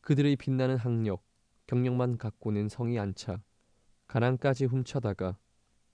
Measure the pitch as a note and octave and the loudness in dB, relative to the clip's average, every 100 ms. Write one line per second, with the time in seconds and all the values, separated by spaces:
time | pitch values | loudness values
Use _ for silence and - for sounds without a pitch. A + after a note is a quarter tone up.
0 | - C#3+ C#3+ C#3 - C3 C3 C3 A#2+ A#2 | 2 4 4 2 0 0 2 0 0 0
1 | A2 F#2 _ _ _ _ - B2+ B2 B2 | 0 -2 _ _ _ _ -2 0 2 0
2 | B2 A#2 A2 - A2 G#2 G#2 - A#2 A#2+ | 0 -2 -6 -6 -2 0 -2 -2 -2 -2
3 | G2+ F#2+ - G2 - _ _ _ _ _ | -2 -6 -8 -8 -10 _ _ _ _ _
4 | _ A2+ A#2+ B2+ C#3 C3 C3+ C3 B2 C#3 | _ 0 2 2 0 2 0 0 -2 -2
5 | A2+ F#2+ F#2 F#2 _ _ _ _ _ | -2 -2 -4 -4 _ _ _ _ _